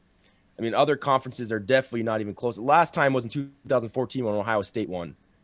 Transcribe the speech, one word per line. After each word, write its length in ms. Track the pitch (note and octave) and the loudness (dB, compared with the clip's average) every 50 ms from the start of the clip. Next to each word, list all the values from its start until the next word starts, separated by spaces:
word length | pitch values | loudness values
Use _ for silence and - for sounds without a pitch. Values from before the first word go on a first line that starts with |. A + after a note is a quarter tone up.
| _ _ _ _ _ _ _ _ _ _ _ | _ _ _ _ _ _ _ _ _ _ _
I 60 | - A2 | -6 -4
mean, 100 | A2+ G#2 | 0 2
other 220 | A#2 D3 D3 D3 | 4 4 4 2
conferences 560 | C#3 - C#3+ C3+ C3 - C3 A#2 - A#2+ G#2+ | 0 2 2 2 2 0 -4 -8 -10 -6 -4
are 80 | A2+ G#2+ | -4 -4
definitely 460 | G2+ F#2+ C3 C3 B2+ - A#2+ A#2 A2 | 2 2 2 2 2 0 -4 -4 -2
not 160 | A2+ A2 G#2+ | 0 -2 -2
even 120 | G#2+ G#2 F#2+ | -2 -4 -8
close. 260 | - B2 A#2+ A2 F#2+ | -4 -4 -4 -4 -2
Last 360 | A2+ C3+ D3+ E3+ E3+ - - | 2 4 6 6 4 4 2
time 180 | E3+ C#3+ C3+ C3+ | 2 2 2 2
was 120 | B2+ A#2 | 0 -2
in 60 | A2+ | -2
two 200 | - C#3+ C#3 C#3 - _ _ | -6 -6 -6 -6 -12 _ _
thousand 220 | - C3+ B2 A#2 A2 | 0 0 0 0 -2
fourteen 360 | - B2+ B2+ - - C3 B2 | -4 -4 -4 -4 -4 -4 -2
when 120 | G#2+ G#2 | -2 -2
Ohio 260 | G#2 G2 A2+ A2+ G#2 G2 | -2 0 0 0 0 0
State 260 | - - A2+ G#2+ - | -2 -4 -4 -4 -4
won, 280 | F2+ F2+ E2+ D2+ C2+ - _ _ _ _ | -4 -6 -8 -8 -12 -18 _ _ _ _